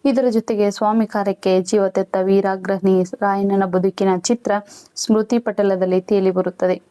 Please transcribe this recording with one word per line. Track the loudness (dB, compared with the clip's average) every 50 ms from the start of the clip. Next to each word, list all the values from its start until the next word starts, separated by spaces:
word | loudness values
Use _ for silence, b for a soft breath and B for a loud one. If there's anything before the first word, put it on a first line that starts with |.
| 0
ಇದರ | 0 0 2 0 2
ಜೊತೆಗೆ | 0 0 -2 -2 -2 0 0 -2
ಸ್ವಾಮಿ | 0 0 -2 0 2 0 -2
ಕಾರ್ಯಕ್ಕೆ | 0 -2 -4 -2 -2 -4 _ 0 2 2 2
ಜೀವ | 0 0 0 0 0 0
ತೆತ್ತ | 0 -2 -4 _ -2 -2
ವೀರಾಗ್ರಣಿ | 2 2 2 2 2 0 -4 -4 -4 -4 -4 0 2 2 2 2
ರಾಯಣ್ಣನ | 0 -2 -4 -2 -2 0 0 0 0 0 0 0 0
ಬದುಕಿನ | 0 0 0 0 0 -2 0 0 0 0 0
ಚಿತ್ರ | 0 -2 -2 -2 _ -2 -2 -2 -4 B B B B B B
ಸ್ಮೃತಿ | -10 -2 0 0 0 2 0 -2 -2
ಪಟಲದಲ್ಲಿ | -2 -2 -2 0 0 0 2 0 0 0 0 -2
ತೇಲಿ | 0 0 0 2 2 2
ಬರುತ್ತದೆ. | 0 0 -2 -4 -4 -2 -2 -2 -2 -4 _ _